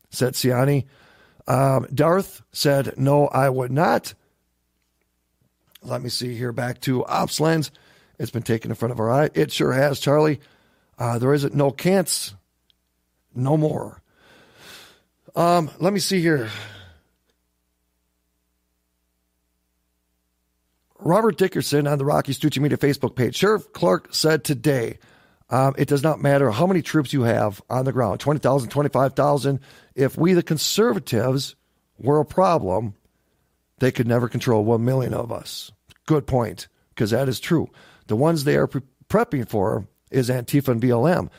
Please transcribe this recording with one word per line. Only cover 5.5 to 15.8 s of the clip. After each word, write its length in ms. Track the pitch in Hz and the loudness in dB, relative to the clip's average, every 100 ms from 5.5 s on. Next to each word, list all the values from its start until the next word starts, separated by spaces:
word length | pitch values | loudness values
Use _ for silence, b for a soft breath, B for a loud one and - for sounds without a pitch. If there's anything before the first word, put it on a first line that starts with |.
| _ _ _ | _ _ _
Let 200 | - 123 | -10 -8
me 60 | 127 | -8
see 260 | - 123 | -8 -8
here. 180 | 117 123 | -6 -6
Back 280 | 113 123 123 | -6 -8 -6
to 220 | - 127 | -2 -2
Ops 360 | - - - - | -2 -2 -2 0
Lens. 300 | 156 160 143 b b b b b | 0 0 -2 b b b b b
It's 120 | 117 | -8
been 120 | 117 | -6
taken 280 | - 113 113 | -2 -4 -4
in 40 | |
front 180 | 110 117 | -4 -4
of 80 | 120 | -2
our 100 | 110 | 0
eye. 200 | 135 151 | 2 0
It 180 | 165 147 | 0 -2
sure 200 | - 147 | 0 0
has, 280 | 127 143 139 | 2 0 0
Charlie. 400 | 139 147 156 139 b b b b b b | 2 2 2 -2 b b b b b b
Uh, 200 | 120 117 | -4 -2
there 160 | 127 | 2
isn't 200 | 147 139 | 2 0
no 160 | 143 139 | 0 0
can'ts. 640 | 131 175 190 175 - - 98 _ _ _ _ _ _ _ _ _ | 0 0 2 0 -4 -8 -14 _ _ _ _ _ _ _ _ _
No 220 | 123 135 156 | -4 0 0
more. 460 | 151 - - - _ B B B B B B B B B B _ _ - | 0 -4 -10 -16 _ B B B B B B B B B B _ _ -2
Um, 340 | 170 175 147 | 2 2 0
let 140 | - | -2